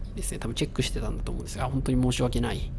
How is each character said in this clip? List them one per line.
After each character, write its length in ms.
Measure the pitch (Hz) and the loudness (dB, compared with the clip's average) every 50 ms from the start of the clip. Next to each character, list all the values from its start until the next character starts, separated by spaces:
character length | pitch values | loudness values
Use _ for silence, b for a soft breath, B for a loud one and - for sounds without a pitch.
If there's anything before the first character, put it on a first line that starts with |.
| - - - | -6 -6 -4
で 80 | - - | -4 -4
す 80 | - | -4
ね。 80 | - - | -4 -2
多 80 | - | -4
分 60 | 117 113 | -2 0
チ 100 | - 151 | 0 -2
ェ 40 | |
ッ 40 | - | 0
ク 100 | - - | 2 0
し 100 | 123 - | 0 0
て 80 | - 120 | 0 -2
た 80 | 113 107 | -2 -2
ん 80 | 110 | -2
だ 60 | 107 - | -2 -2
と 80 | 120 | -2
思 100 | 117 - | -2 -4
う 20 | - | -4
ん 20 | |
で 60 | - | -6
す 60 | - | -4
が、 80 | - 135 | -2 -2
本 160 | 131 135 131 | 0 0 0
当 100 | 135 135 | 2 4
に 100 | 131 127 | 4 4
申 100 | 127 127 120 | 4 4 4
し 80 | - | 4
訳 180 | 127 120 117 120 | 2 2 2 2
な 140 | 120 117 107 | 2 2 0
い。 180 | - - - - | -2 -2 -4 -4